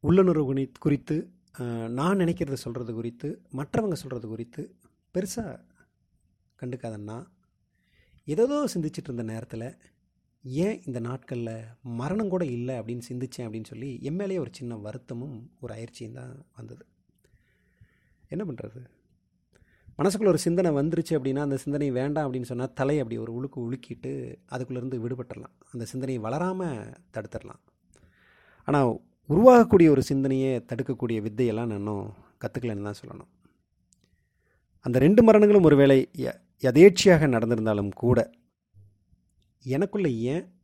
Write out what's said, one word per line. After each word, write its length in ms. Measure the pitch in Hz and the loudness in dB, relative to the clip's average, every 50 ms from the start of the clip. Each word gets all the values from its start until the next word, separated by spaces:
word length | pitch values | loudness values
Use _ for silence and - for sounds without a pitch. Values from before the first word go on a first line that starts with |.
உள்ளுணர்வு 540 | - 147 165 190 190 185 170 156 151 131 135 | 2 4 4 6 6 4 4 2 0 0 0
குணி-, 180 | 135 135 127 _ - | -2 -2 -4 _ -4
குறித்து, 520 | - 156 147 139 - - 151 156 - - _ _ _ _ _ - | 0 0 0 0 0 -4 -4 -4 -4 -8 _ _ _ _ _ -10
அ, 280 | 127 120 117 117 113 113 | -8 -6 -6 -6 -6 -6
நான் 300 | 120 127 143 170 202 196 | -4 -2 0 0 0 2
நினைக்கிறத 340 | 180 165 170 180 165 139 135 | 0 0 0 -2 -4 -6 -6
சொல்றது 420 | 123 - - 117 123 123 113 117 | -8 -8 -10 -10 -10 -8 -8 -8
குறித்து, 480 | 110 113 117 117 - - 143 - - _ _ - | -8 -8 -8 -10 -8 -10 -10 -10 -10 _ _ -10
மற்றவங்க 400 | 131 147 - - - 220 208 175 | -10 -10 -4 -2 -2 -2 0 -4
சொல்றது 360 | - - 139 131 120 107 107 | -6 -8 -10 -10 -10 -10 -10
குறித்து 480 | 110 113 117 - - - - - _ _ _ _ _ _ _ _ _ | -10 -10 -12 -12 -12 -14 -14 -14 _ _ _ _ _ _ _ _ _
பெருசா 500 | 185 185 196 - - 226 180 131 - _ _ _ _ _ _ _ _ _ _ _ _ _ _ _ _ _ _ _ _ | -6 -6 -6 -8 -10 -10 -10 -12 -16 _ _ _ _ _ _ _ _ _ _ _ _ _ _ _ _ _ _ _ _
கண்டுக்காதன்னா, 640 | - 123 123 127 - 117 110 104 104 104 107 120 - - _ _ _ _ _ _ _ _ _ _ _ _ _ _ _ _ _ _ _ | -12 -12 -12 -10 -10 -10 -10 -10 -12 -12 -12 -12 -14 -16 _ _ _ _ _ _ _ _ _ _ _ _ _ _ _ _ _ _ _
ஏதேதோ 420 | - 143 156 233 262 285 294 294 226 - | -8 0 0 2 2 2 0 -2 -2 -4
சிந்திச்சிட்டு 380 | 185 156 160 - - - - 123 | -4 -6 -6 -8 -10 -12 -10 -8
இருந்த 100 | 117 113 | -8 -8
நேரத்துல, 560 | 110 110 113 110 - - 110 113 127 - _ _ _ _ _ _ _ _ _ _ _ _ _ _ | -8 -8 -10 -12 -12 -12 -12 -12 -12 -14 _ _ _ _ _ _ _ _ _ _ _ _ _ _
"ஏன் 400 | 131 127 143 175 202 220 - - | -10 -4 -2 -2 -2 -4 -6 -10
இந்த 160 | - 127 123 | -10 -8 -8
நாட்கள்ல 640 | 117 117 127 135 _ - 135 120 117 113 113 113 110 113 117 _ _ | -6 -6 -8 -10 _ -10 -8 -8 -8 -8 -10 -12 -14 -18 -20 _ _
மரணம் 460 | 127 117 117 123 147 185 214 220 196 | -10 -8 -8 -6 -4 -4 -4 -4 -2
கூட 160 | 180 185 180 | -2 -2 -2
இல்ல?" 380 | 147 120 120 120 123 131 123 107 | -2 -4 -6 -6 -6 -6 -8 -6
அப்படின்னு 200 | 110 120 123 117 - | -8 -8 -10 -10 -10
சிந்திச்சேன் 400 | 127 123 127 127 - - 123 113 | -10 -8 -8 -10 -10 -10 -12 -10
அப்படின்னு 160 | 107 113 110 | -10 -10 -12
சொல்லி, 340 | - - 113 120 143 127 117 - | -12 -14 -14 -12 -12 -12 -10 -8
என் 120 | 135 151 | -8 -6
மேலேயே 240 | 180 202 196 190 185 | -6 -6 -4 -4 -6
ஒரு 120 | 147 123 - | -6 -8 -10
சின்ன 240 | - 131 120 117 | -12 -12 -10 -10
வருத்தமும் 760 | 110 101 104 107 113 _ _ 127 117 123 - - 110 120 120 _ _ | -10 -12 -12 -14 -14 _ _ -12 -10 -10 -12 -12 -14 -16 -20 _ _
ஒரு 140 | - 120 110 | -16 -14 -12
அயற்சியும் 380 | 110 117 117 _ - 120 113 117 | -12 -14 -16 _ -16 -16 -14 -14
தான் 340 | 127 127 127 123 139 - _ _ | -16 -16 -16 -18 -20 -20 _ _
வந்தது. 300 | - 117 110 120 - - _ _ _ _ _ _ _ _ _ _ _ _ _ _ _ _ _ _ _ - _ _ _ _ _ _ _ _ _ | -20 -20 -18 -18 -20 -20 _ _ _ _ _ _ _ _ _ _ _ _ _ _ _ _ _ _ _ -20 _ _ _ _ _ _ _ _ _
என்ன 240 | - 160 214 175 131 | -10 -8 -8 -8 -10
பண்றது? 340 | 110 - 107 107 123 127 - _ _ _ _ _ _ _ _ _ _ _ _ _ _ _ _ _ _ _ - - - | -10 -12 -16 -16 -18 -20 -20 _ _ _ _ _ _ _ _ _ _ _ _ _ _ _ _ _ _ _ -20 -8 -2
மனசுக்குள்ள 280 | 143 196 185 202 220 | -2 -2 -2 2 2
ஒரு 120 | 202 175 - | 2 2 2
சிந்தனை 320 | - 175 175 175 185 175 | 2 0 0 2 2 2
வந்துருச்சு 400 | 151 139 139 165 156 - 147 - | 2 0 0 0 -2 -2 -2 -2
அப்படின்னா, 280 | 160 151 127 135 131 139 | -2 -2 -2 -2 -2 -2
அந்த 180 | 147 143 139 | -2 -2 -4
சிந்தனை 340 | 131 - - 143 147 147 143 | -4 -4 -4 -4 -2 -2 -2
வேண்டாம் 420 | 127 123 131 143 147 156 151 139 127 | -2 -2 -2 -2 -2 -2 -4 -4 -4
அப்படின்னு 100 | 131 123 | -6 -6
சொன்னா, 240 | 120 127 120 123 | -6 -6 -6 -6
தலையை 360 | 135 - - 135 139 147 151 135 | -8 -4 -4 -2 0 0 0 -2
அப்படி 180 | 113 117 117 | -4 -6 -8
ஒரு 140 | 113 113 117 | -8 -8 -8
உலுக்கு 380 | 120 131 139 - 135 120 117 123 | -8 -8 -8 -8 -8 -8 -6 -8
உலுக்கிட்டு 680 | 135 135 - 120 113 - 127 135 139 127 123 - - _ _ | -8 -10 -14 -18 -12 -10 -10 -10 -10 -10 -12 -16 -18 _ _
அதுக்குள்ளேருந்து 480 | 131 131 127 123 127 123 123 131 127 123 | -10 -10 -8 -8 -8 -8 -8 -6 -6 -6
விடுபட்டுறலாம். 540 | 110 120 127 123 123 - - - 117 - _ _ _ _ - | -6 -6 -6 -8 -10 -14 -14 -18 -18 -20 _ _ _ _ -12
அந்த 120 | 123 113 | -12 -12
சிந்தனையை 400 | 110 - 131 131 135 131 120 107 | -10 -8 -8 -6 -6 -6 -6 -4
வளராம 680 | 110 123 151 175 185 185 185 185 170 139 110 101 110 - - _ _ _ | -4 -4 -4 -4 -4 -4 -4 -6 -6 -6 -8 -10 -14 -16 -20 _ _ _
தடுத்துடலாம். 480 | 110 107 - - - - - - - _ _ _ _ _ _ _ _ _ _ _ _ _ _ _ _ _ _ _ _ _ | -12 -12 -10 -12 -14 -14 -14 -20 -20 _ _ _ _ _ _ _ _ _ _ _ _ _ _ _ _ _ _ _ _ _
ஆனா, 280 | - 143 143 135 123 110 - _ _ _ _ _ - | 0 2 2 2 2 0 -4 _ _ _ _ _ 0
உருவாகக்கூடிய 600 | 143 170 220 254 254 240 233 233 220 190 170 160 | 2 6 8 10 10 10 8 8 6 6 8 8
ஒரு 140 | 147 135 127 | 6 4 2
சிந்தனையை 580 | - 147 135 135 135 135 131 135 135 131 120 | 0 -2 -2 0 0 0 0 0 0 -2 -4
தடுக்கக்கூடிய 600 | 120 - - 113 131 - 131 113 - 120 117 110 | -4 -8 -8 -8 -6 -6 -6 -6 -4 -4 -4 -4
வித்தையெல்லாம் 460 | 101 110 107 104 127 120 107 107 120 | -4 -6 -4 -2 -2 0 0 -2 -4
நான் 40 | 117 | -4
இன்னும் 420 | 107 101 101 104 107 101 101 104 101 - - _ _ _ | -6 -6 -6 -6 -6 -6 -6 -8 -12 -16 -20 _ _ _
கத்துக்கலன்னு 420 | - 113 - 127 120 120 110 101 101 | -10 -8 -8 -6 -6 -6 -6 -6 -8
தான் 120 | 104 101 - - | -10 -10 -12 -14
சொல்லணும். 220 | - - - - _ _ _ _ _ _ _ _ _ _ _ _ _ _ _ _ _ _ _ _ _ _ _ _ _ _ _ _ _ _ _ | -18 -18 -18 -20 _ _ _ _ _ _ _ _ _ _ _ _ _ _ _ _ _ _ _ _ _ _ _ _ _ _ _ _ _ _ _
அந்த 180 | _ 131 120 127 | _ -2 0 4
ரெண்டு 240 | 127 151 208 214 233 | 6 6 8 8 8
மரணங்களும் 400 | 220 220 220 208 208 208 202 180 | 10 10 10 8 8 8 8 8
ஒருவேளை 480 | 160 147 139 139 139 139 135 127 - _ | 8 8 8 8 8 8 6 4 0 _
ய-, 280 | - 127 123 - - _ _ _ _ - | -8 -6 -6 -8 -10 _ _ _ _ 0
யதேச்சியாக 640 | 131 120 139 175 202 185 - - 196 180 160 156 | 2 8 10 10 10 10 8 6 6 6 6 6
நடந்திருந்தாலும் 640 | 143 127 113 110 113 120 113 110 110 107 104 101 101 95 | 4 2 2 2 2 0 0 2 0 0 0 0 -2 -4
கூட, 380 | - - 117 - 120 110 - - _ _ _ _ _ _ _ _ - - _ _ _ _ _ _ _ _ _ _ _ _ _ _ _ _ | -2 2 4 4 4 2 0 -4 _ _ _ _ _ _ _ _ -20 -20 _ _ _ _ _ _ _ _ _ _ _ _ _ _ _ _
எனக்குள்ள 460 | 127 127 139 196 196 - 208 196 156 | -4 -2 -2 -2 -2 -2 -2 0 0
ஏன் 440 | 123 113 113 123 139 170 180 - _ _ | 0 0 -2 -2 -2 -4 -6 -8 _ _